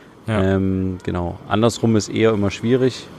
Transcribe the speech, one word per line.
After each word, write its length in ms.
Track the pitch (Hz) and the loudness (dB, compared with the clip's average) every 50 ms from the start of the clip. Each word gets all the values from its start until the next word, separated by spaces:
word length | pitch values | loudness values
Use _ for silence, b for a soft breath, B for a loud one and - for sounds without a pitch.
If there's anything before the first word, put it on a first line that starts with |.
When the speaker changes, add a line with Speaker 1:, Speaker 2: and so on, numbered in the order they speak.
| B B B B - | B B B B -6
Speaker 1:
Ja. 160 | 110 110 98 | -4 -2 0
Speaker 2:
Ähm, 560 | 95 95 95 95 95 95 95 92 92 92 92 90 - | 2 2 2 2 2 0 0 0 -2 -2 -4 -6 -6
genau. 340 | 95 90 90 87 87 90 - - - | -6 -4 -4 -4 -6 -8 -10 -6 -2
Andersrum 460 | 101 104 113 117 - - - 113 113 | 0 2 2 2 0 2 0 2 2
ist 140 | 104 - - | 2 0 0
eher 240 | - 107 110 113 | 0 2 2 2
immer 180 | 113 101 101 98 | 2 2 0 -2
schwierig. 560 | - - - 113 127 123 131 127 - - - - - | -2 -2 0 0 2 2 2 0 -2 -4 -14 -16 -20